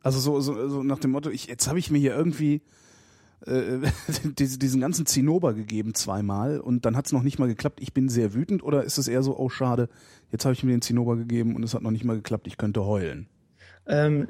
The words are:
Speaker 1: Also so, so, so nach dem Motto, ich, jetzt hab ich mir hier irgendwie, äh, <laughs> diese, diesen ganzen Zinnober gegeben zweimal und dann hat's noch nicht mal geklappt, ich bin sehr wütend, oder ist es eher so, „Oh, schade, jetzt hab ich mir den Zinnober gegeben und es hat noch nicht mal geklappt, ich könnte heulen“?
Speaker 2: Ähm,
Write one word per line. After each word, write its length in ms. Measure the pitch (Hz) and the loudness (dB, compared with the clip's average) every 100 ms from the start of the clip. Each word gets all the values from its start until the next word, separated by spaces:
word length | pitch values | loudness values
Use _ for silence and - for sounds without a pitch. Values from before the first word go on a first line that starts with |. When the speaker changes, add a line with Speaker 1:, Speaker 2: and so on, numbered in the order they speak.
Speaker 1:
Also 180 | 135 135 | 0 2
so, 200 | 139 143 | 2 2
so, 280 | 139 113 135 | 0 -2 -2
so 120 | 139 | -2
nach 160 | 135 135 | -2 0
dem 140 | 135 | 0
Motto, 180 | 135 147 | 0 -2
ich, 160 | 123 - | -6 -8
jetzt 220 | 120 - | -4 -2
hab 100 | 170 | -2
ich 140 | - | 2
mir 80 | 147 | 2
hier 160 | 135 120 | 2 2
irgendwie, 460 | 170 139 151 147 - _ _ - _ _ _ _ - | 0 2 2 0 -2 _ _ -20 _ _ _ _ -2
äh, 340 | 131 101 127 131 - - | -2 0 0 0 -2 -4
<laughs> 180 | 151 151 135 | -4 -4 0
diese, 180 | 139 131 | 0 0
diesen 240 | 135 131 | 0 2
ganzen 240 | 135 160 160 | 2 0 0
Zinnober 480 | 139 139 180 165 | 2 4 4 2
gegeben 400 | 107 107 107 107 | 0 -4 -4 -4
zweimal 640 | - - 98 101 101 127 151 | -4 -2 -2 0 0 0 -2
und 260 | - 123 120 | 0 0 2
dann 100 | 120 | 0
hat's 140 | - | 0
noch 100 | 139 | 0
nicht 160 | 139 - | 0 0
mal 100 | 127 | 0
geklappt, 320 | 110 147 - | 0 -4 -6
ich 120 | 131 | -4
bin 160 | - 131 | 0 2
sehr 240 | 120 107 | 2 2
wütend, 300 | 110 160 202 | 0 -2 -2
oder 200 | 143 143 | 0 0
ist 140 | 123 180 | 0 -2
es 100 | 123 | 0
eher 140 | 123 | 0
so, 160 | 135 - | 0 0
„Oh, 120 | 131 | -4
schade, 400 | - 127 120 120 - - - _ | 0 0 2 0 -4 -20 -20 _
jetzt 140 | 117 135 | -2 0
hab 80 | |
ich 100 | 123 | 2
mir 80 | 131 | 2
den 100 | 120 | 2
Zinnober 340 | - 120 120 117 | 2 0 2 0
gegeben 380 | 117 117 117 117 | 0 0 0 -2
und 60 | |
es 140 | 113 117 | -2 -4
hat 80 | |
noch 80 | 113 | -2
nicht 120 | 110 123 | -2 0
mal 100 | 110 | -2
geklappt, 320 | - 110 - | -2 -6 -6
ich 100 | - | -4
könnte 260 | 104 104 98 | -2 0 0
heulen“? 420 | 104 85 71 - _ _ _ - - - | 0 -2 -6 -12 _ _ _ -20 -12 0
Speaker 2:
Ähm, 400 | 147 151 147 - | 2 4 2 0